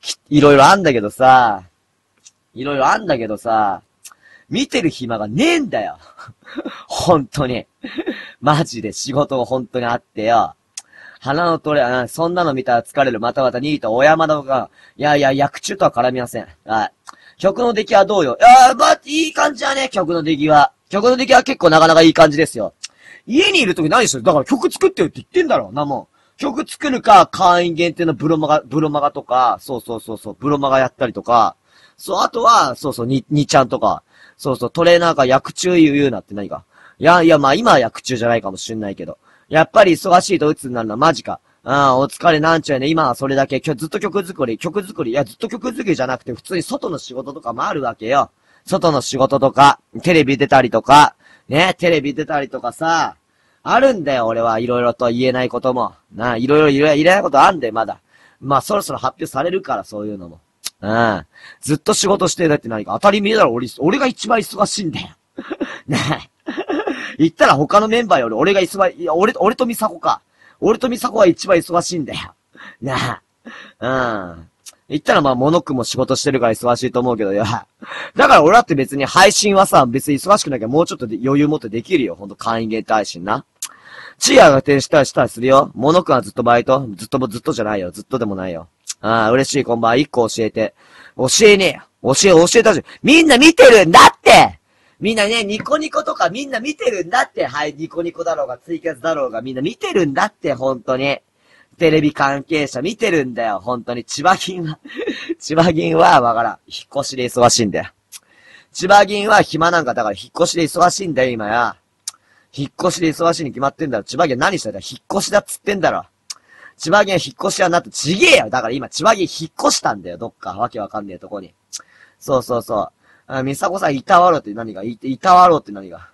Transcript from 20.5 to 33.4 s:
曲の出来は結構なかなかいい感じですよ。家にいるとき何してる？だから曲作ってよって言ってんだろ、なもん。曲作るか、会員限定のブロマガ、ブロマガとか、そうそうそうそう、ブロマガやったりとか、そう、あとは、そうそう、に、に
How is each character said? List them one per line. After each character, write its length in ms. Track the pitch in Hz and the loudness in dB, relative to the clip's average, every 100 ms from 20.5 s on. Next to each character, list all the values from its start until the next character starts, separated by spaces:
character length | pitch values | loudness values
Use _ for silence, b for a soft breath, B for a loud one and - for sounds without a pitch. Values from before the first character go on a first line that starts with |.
| 151 143 _ _ | 4 4 _ _
曲 220 | 196 220 | -2 0
の 60 | 254 | 0
出 100 | 254 | 4
来 80 | |
は 80 | 247 | 2
結 160 | 262 262 | 2 0
構 100 | 175 | 2
な 120 | 156 | 4
か 80 | 160 | 6
な 60 | |
か 60 | 156 | 6
い 100 | 165 | 6
い 40 | |
感 160 | 156 160 | 6 4
じ 60 | 147 | 4
で 100 | 156 | -2
す 100 | 120 | -2
よ。 160 | 98 _ B B B B - | -8 _ B B B B -4
家 240 | 254 403 | 0 2
に 100 | 370 | 2
い 60 | 226 | 0
る 80 | |
と 80 | 175 | 0
き 60 | 151 | 0
何 200 | 214 220 | 2 0
し 40 | |
て 60 | 135 | 0
る？ 40 | |
だ 100 | 117 | 0
か 60 | 151 | 0
ら 60 | |
曲 260 | 131 - 349 | 0 -2 -2
作 180 | - 381 | 0 -2
っ 20 | |
て 120 | 381 | 0
よ 60 | - | -4
っ 20 | |
て 60 | - | -4
言 80 | |
っ 40 | - | -6
て 140 | 349 | -2
ん 60 | 330 | 0
だ 100 | 190 | -2
ろ、 140 | 104 | -2
な 120 | 123 | -6
も 140 | 147 131 | -6 -6
ん。 80 | 87 _ _ _ | -10 _ _ _
曲 280 | - 247 - | -8 -6 -10
作 240 | - 294 | -8 -6
る 120 | 254 | -4
か、 240 | - 202 170 | 2 4 4
会 400 | - 185 175 175 | 0 2 2 0
員 80 | |
限 180 | 160 175 | -2 -4
定 120 | 160 | -2
の 100 | 170 | -4
ブ 140 | 131 147 | -2 -2
ロ 100 | 160 | -2
マ 80 | 151 | 0
ガ、 160 | 151 | -2
ブ 160 | 131 135 | 0 -4
ロ 80 | 156 | -2
マ 120 | 147 | -2
ガ 100 | 143 | -4
と 120 | 143 | -4
か、 360 | 127 123 123 95 | -4 0 0 -2
そ 180 | - 127 | -6 -12
う 20 | |
そ 160 | - 113 | -8 -12
う 40 | |
そ 140 | - | -10
う 40 | 110 | -14
そ 120 | 107 | -14
う、 60 | 95 | -10
ブ 100 | 131 | -4
ロ 100 | 147 | -2
マ 120 | 139 | 0
ガ 80 | 135 | 0
や 80 | 127 | -2
っ 80 | |
た 120 | _ 127 | _ -6
り 60 | |
と 100 | 104 | -6
か、 340 | 95 120 104 - b b b b | 0 2 2 -2 b b b b
そ 200 | - 190 | -8 -2
う、 20 | |
あ 80 | 226 | -2
と 140 | 240 | 0
は、 320 | 226 226 151 120 | 2 4 2 -4
そ 140 | 147 | -8
う 20 | |
そ 120 | 123 | -6
う、 20 | 120 | -2
に、 180 | 135 - | -4 -2
に 160 | 147 | -2